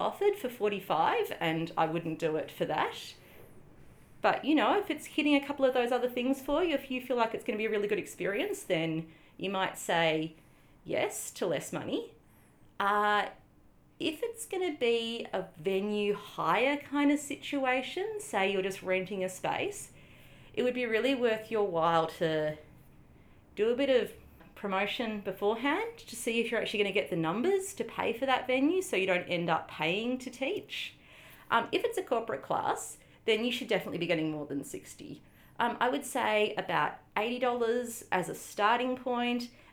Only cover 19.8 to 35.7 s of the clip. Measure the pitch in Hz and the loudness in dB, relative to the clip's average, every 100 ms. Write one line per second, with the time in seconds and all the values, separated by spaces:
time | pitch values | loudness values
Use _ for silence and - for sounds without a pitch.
19.8 | - - - - - - - - 247 247 | -14 -20 -20 -20 -20 -20 -10 0 0 0
20.8 | 233 220 254 262 240 220 - 220 202 165 | 0 2 2 4 2 0 0 0 2 4
21.8 | 165 165 160 - 165 156 151 151 - - | 6 6 2 0 0 2 0 -4 -14 -20
22.8 | - - - - - - - - 226 247 | -20 -20 -20 -20 -20 -20 -12 0 2 4
23.8 | 277 254 202 - - - - - 202 190 | 4 4 2 -8 -20 -20 -20 -8 -2 0
24.8 | 202 - 220 214 196 190 202 226 277 339 | 0 -2 -4 -4 -6 0 0 2 0 0
25.8 | 466 - - - 240 226 233 226 - 208 | -2 -8 -14 -6 -2 0 0 0 -2 0
26.8 | 202 185 185 170 160 202 330 392 381 - | 2 0 0 0 0 0 2 0 -2 -6
27.8 | 226 - 190 233 262 254 - 262 285 370 | -6 -2 -2 0 0 0 2 2 4 2
28.8 | 370 196 190 180 - 175 170 160 - - | 2 0 2 0 0 -2 0 0 -2 -2
29.8 | 156 196 240 254 254 - 269 415 - - | 0 0 -2 -4 -6 -6 -4 -4 -6 -10
30.8 | - - - - - - - 233 - 370 | -10 -14 -20 -20 -20 -16 0 0 2 0
31.8 | 466 - - 226 226 - - - - - | 0 -2 0 0 0 -6 -2 0 0 -2
32.8 | - - - - - 214 247 240 214 190 | -6 -14 -20 -6 0 2 2 -2 0 0
33.8 | 202 170 175 165 160 151 147 143 - 190 | 0 -4 0 0 0 -4 -4 -6 -6 -12
34.8 | - - - - - - - - 240 | -14 -16 -14 -16 -18 -20 -14 -2 0